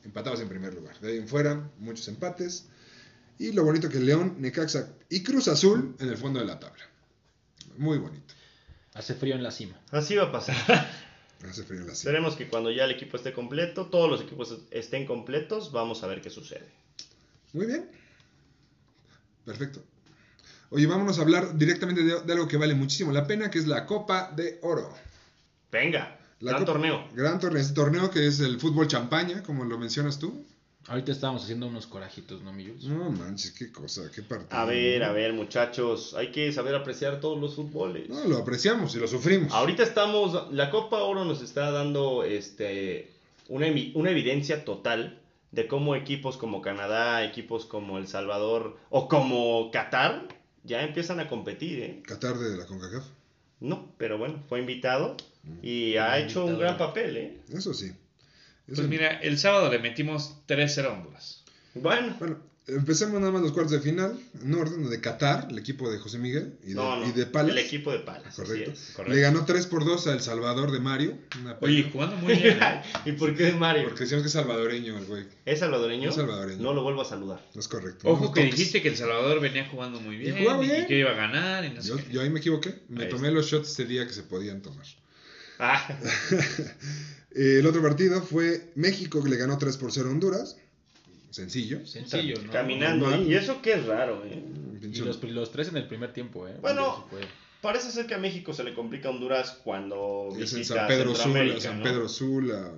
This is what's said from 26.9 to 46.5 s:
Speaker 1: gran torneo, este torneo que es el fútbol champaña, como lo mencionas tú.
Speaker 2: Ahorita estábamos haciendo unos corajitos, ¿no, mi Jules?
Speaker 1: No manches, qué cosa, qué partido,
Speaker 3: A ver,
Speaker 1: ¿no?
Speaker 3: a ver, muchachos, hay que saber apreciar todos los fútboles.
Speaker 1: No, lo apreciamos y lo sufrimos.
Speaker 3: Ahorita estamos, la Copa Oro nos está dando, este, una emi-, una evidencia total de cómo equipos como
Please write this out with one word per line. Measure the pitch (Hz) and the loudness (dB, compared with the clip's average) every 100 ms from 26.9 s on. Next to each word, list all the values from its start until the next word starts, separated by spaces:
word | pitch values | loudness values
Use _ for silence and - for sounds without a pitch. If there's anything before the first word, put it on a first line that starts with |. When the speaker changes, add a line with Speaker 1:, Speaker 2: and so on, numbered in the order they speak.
| 135 - 117 | 0 -4 0
Speaker 1:
gran | 147 180 | 2 2
torneo, | 175 156 | 2 2
este | 139 | 2
torneo | 147 143 170 190 | 4 4 4 4
que | 185 147 | 4 4
es | 143 | 4
el | 135 120 | 2 2
fútbol | 160 151 147 | 2 4 4
champaña, | 131 117 160 175 185 | 2 0 0 0 -4
como | 185 139 | -4 -4
lo | 123 117 | -2 -4
mencionas | 117 135 147 143 | -4 -2 -2 -2
tú. | 165 269 - _ _ _ - | -6 -8 -14 _ _ _ -8
Speaker 2:
Ahorita | 127 139 | -4 -4
estábamos | 135 135 123 | -4 -4 -4
haciendo | 98 117 123 | -6 -6 -6
unos | 117 - | -8 -10
corajitos, | 98 95 - 95 92 | -14 -14 -16 -16 -14
¿no, | 95 | -14
mi | 98 95 | -14 -14
Jules? | 127 127 | -12 -6
Speaker 1:
No | 151 175 | -4 -4
manches, | 98 87 98 - | -6 -6 -8 -10
qué | - 123 | -10 -14
cosa, | - 73 - 78 | -12 -12 -10 -10
qué | - | -12
partido, | 104 110 - 120 | -10 -10 -6 -2
Speaker 3:
A | |
ver, | 117 120 123 123 | 0 2 2 2
Speaker 1:
¿no? | 110 | 2
Speaker 3:
a | |
ver, | 104 113 | 0 0
muchachos, | 113 101 123 120 131 120 110 - - | -2 -2 0 0 0 0 -2 -4 -6
hay | 123 | -6
que | 151 151 | -2 -2
saber | 143 127 139 | -2 0 -2
apreciar | 131 120 139 143 | -2 -4 -4 -2
todos | 156 147 | -2 -2
los | 147 147 | -4 -6
fútboles. | 147 151 185 170 - | -6 -4 -4 -6 -8
Speaker 1:
No, | 269 254 | -2 0
lo | 123 | 2
apreciamos | 110 123 202 233 151 117 | 0 2 2 2 0 -2
y | |
lo | 113 | -2
sufrimos. | 123 147 190 151 | 0 4 4 4
Speaker 3:
Ahorita | 110 143 185 | 2 2 4
estamos, | 226 214 208 208 196 170 - | 4 4 4 4 2 0 -2
la | 139 139 | 0 2
Copa | 214 220 214 | 0 0 0
Oro | 196 196 180 | 0 0 -2
nos | 143 | -4
está | 120 143 147 | -4 -2 0
dando, | 147 147 143 139 127 | 0 0 0 2 2
este, | 85 104 101 - 104 98 95 85 - _ _ _ - | 0 -2 -6 -6 -4 -2 -4 -6 -10 _ _ _ -8
una | 135 156 | -2 2
emi-, | 143 - 156 | 0 0 0
una | 175 | 2
evidencia | 160 120 143 143 151 | 2 2 0 0 -2
total | - 98 120 113 143 - _ _ _ | -4 -4 -2 -2 -4 -10 _ _ _
de | - 151 | -4 -2
cómo | 139 147 135 | 0 0 0
equipos | 135 139 135 127 | -2 -4 -4 -6
como | 113 | -6